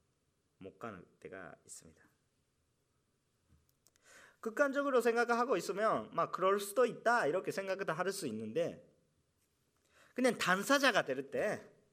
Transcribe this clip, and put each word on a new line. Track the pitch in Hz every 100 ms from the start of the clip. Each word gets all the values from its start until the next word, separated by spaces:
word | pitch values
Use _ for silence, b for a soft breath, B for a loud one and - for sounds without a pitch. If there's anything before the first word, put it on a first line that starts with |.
| _ _ _ _ _ _
못 | 95 -
가는 | 117 90 87 _
때가 | 78 95 82 - -
있습니다. | - - _ _ _ _ _ _ _ _ _ _ _ _ _ _ _ _ _ _ _ _ _ B B B B
극단적으로 | 226 220 277 277 277 233
생각하고 | 233 233 233 233 247 185
있으면 | 185 190 220 135 104
막 | 160 160
"그럴 | - 190 202
수도 | 202 262 240
있다." | - - 240 147
이렇게 | 180 -
생각도 | 196 196 190 170
할 | 160 180
수 | 185 143
있는데 | 107 110 147 151 85 - _ _ _ _ _ _ _ _ _ b b b -
그냥 | 254 165
당사자가 | 175 185 208 277 262 185
될 | - 131 135
때 | 127 202 127 - _ _